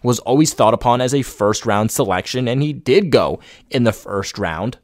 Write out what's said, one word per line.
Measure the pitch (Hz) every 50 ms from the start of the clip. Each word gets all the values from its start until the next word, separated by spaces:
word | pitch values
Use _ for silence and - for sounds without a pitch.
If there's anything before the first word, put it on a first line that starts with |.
was | - 123 120 104
always | - - 127 147 156 -
thought | - - 120 107 110
upon | - - 123 120 123
as | 127 123 135
a | 139
first | 127 - - - 104 104 107 - -
round | 113 104 104 107 113
selection, | - - 131 98 92 92 - - - 127 127
and | 117 123 135
he | 147 151 147
did | - - 117 135 196 208 160
go | - 117 85 71 85 - - - - - _ _
in | - 127 120
the | 110 104
first | - - - 101 98 98 - -
round. | 101 101 85 80 80 98 120 - _